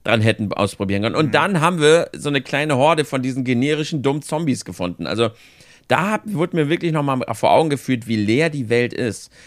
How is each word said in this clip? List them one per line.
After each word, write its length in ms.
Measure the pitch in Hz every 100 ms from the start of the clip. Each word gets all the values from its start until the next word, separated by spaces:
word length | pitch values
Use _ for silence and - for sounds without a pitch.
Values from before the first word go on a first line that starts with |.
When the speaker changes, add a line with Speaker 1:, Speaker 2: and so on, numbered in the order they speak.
Speaker 1:
dran 160 | - 113
hätten 320 | 110 110 104
ausprobieren 520 | - 101 - 98 98
können. 120 | 110 -
Und 120 | 110
Speaker 2:
Mhm. 40 |
Speaker 1:
dann 300 | 143 165 185
haben 180 | 160 180
wir 300 | 147 156 156
so 140 | - 143
eine 140 | 143
kleine 340 | 131 143 151 135
Horde 300 | 147 165 143
von 160 | 135
diesen 240 | 127 127 127
generischen 560 | 123 139 151 156 156
dummen 200 | 127 143
Zombies 440 | - 156 165 117 -
gefunden. 420 | 90 90 87 85
Also 220 | 101 113 - - _ - - -
da 220 | 135 185
hab, 120 | 214 214
wurde 220 | 190 175 170
mir 140 | 143
wirklich 220 | 175 175
nochmal 280 | 156 143 127 -
vor 180 | 117 -
Augen 180 | 101 160
geführt, 380 | 143 - 127 110
wie 80 | 113
leer 340 | 104 120 165
die 200 | 151 113
Welt 240 | 120 120
ist. 360 | - 120 98 - -